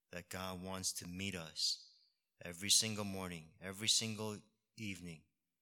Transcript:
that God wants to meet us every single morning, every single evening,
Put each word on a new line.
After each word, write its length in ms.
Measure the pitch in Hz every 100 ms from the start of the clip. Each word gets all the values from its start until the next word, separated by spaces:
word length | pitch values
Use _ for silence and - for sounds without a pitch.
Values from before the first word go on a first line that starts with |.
| _
that 160 | 87 -
God 340 | 92 92 92
wants 300 | 92 92 95
to 160 | - 85
meet 260 | 90 98
us 500 | 92 80 - - - - - _ _ _ _
every 260 | 87 87 101
single 340 | - 110 104
morning, 400 | 101 95 92 87 80 -
every 280 | 92 98 107
single 500 | - 113 107 107 104 - _ _ -
evening, 440 | 107 92 87 78 - _ _ _